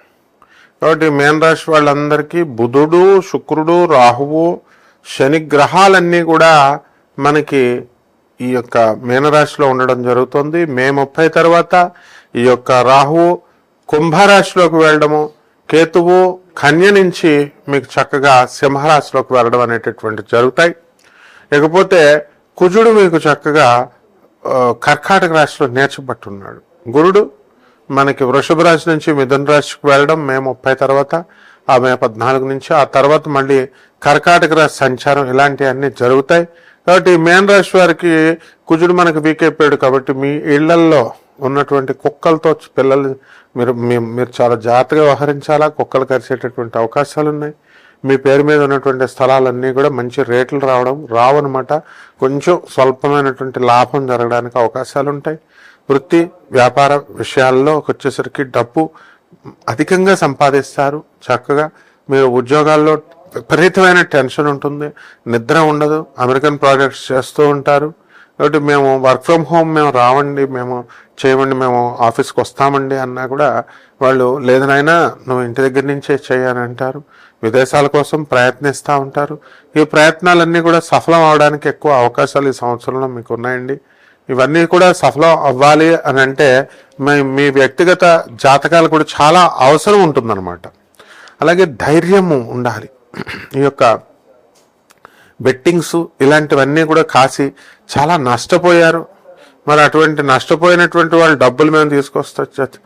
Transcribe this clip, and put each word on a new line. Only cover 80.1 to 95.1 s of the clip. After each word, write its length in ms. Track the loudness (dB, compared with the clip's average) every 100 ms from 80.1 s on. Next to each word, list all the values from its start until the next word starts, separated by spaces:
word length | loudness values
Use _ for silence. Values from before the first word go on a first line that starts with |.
| 2 0 2 2 0
కూడా 200 | 0 0
సఫలం 420 | 0 -2 2 2
అవడానికి 460 | 4 4 2 0 -6
ఎక్కువ 240 | -4 0
అవకాశాలు 560 | 0 0 -2 -4 -2 -4
ఈ 40 |
సంవత్సరంలో 540 | -4 -6 -8 -8 -8 -8
మీకు 280 | -10 -10
ఉన్నాయండి. 460 | -8 -8 -8 -8 -12 _ _ _ _ -6
ఇవన్నీ 360 | -2 0 0 0
కూడా 260 | 2 2
సఫలం 460 | 2 0 2 2 2
అవ్వాలి 560 | 0 2 4 4 2
అని 260 | 0 -2 0
అంటే 480 | 0 2 2 2 -2 -12 _ -6
మీ, 220 | -2 0
మీ 280 | 0 0 0
వ్యక్తిగత 720 | 2 0 2 0 2 4 2 -2 -2
జాతకాలు 460 | 2 2 2 2 2
కూడా 160 | 0 -2 0
చాలా 340 | 2 4 2 2
అవసరం 460 | 2 2 2 2
ఉంటుందన్నమాట. 580 | 2 0 -4 -6 -8 -14 -18 _ _ _ -20 -20 -16 -4
అలాగే 220 | 0 2
ధైర్యము 840 | 0 -2 0 0 2 2 2 -2 -4
ఉండాలి. 380 | -6 -6 -6 -14 _ _ -16 -16 -16 -10 -2
ఈ 40 |
యొక్క 400 | -2 2 0 0 -6 _ _ _ _ _ _ _ _ _ -20